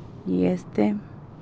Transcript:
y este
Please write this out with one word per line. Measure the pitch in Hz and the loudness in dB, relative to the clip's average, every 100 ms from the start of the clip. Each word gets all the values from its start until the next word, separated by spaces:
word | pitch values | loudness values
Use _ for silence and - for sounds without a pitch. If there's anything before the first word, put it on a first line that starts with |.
| - - - | -14 -10 0
y | 180 180 | 4 4
este | 180 - - - 208 - - - - | 2 0 2 4 2 -4 -14 -16 -16